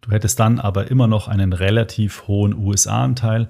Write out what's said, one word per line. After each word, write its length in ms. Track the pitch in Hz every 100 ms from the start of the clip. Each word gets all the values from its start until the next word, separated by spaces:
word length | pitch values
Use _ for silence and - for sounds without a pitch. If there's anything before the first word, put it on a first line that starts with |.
Du 100 | -
hättest 280 | 107 107 -
dann 200 | 110 117
aber 320 | 101 98 98
immer 160 | 131 117
noch 200 | 107 -
einen 260 | 101 95
relativ 760 | 90 95 113 110 - 104 - -
hohen 260 | 101 104
U-S-A-Anteil. 960 | 104 101 101 98 110 131 123 113 113 113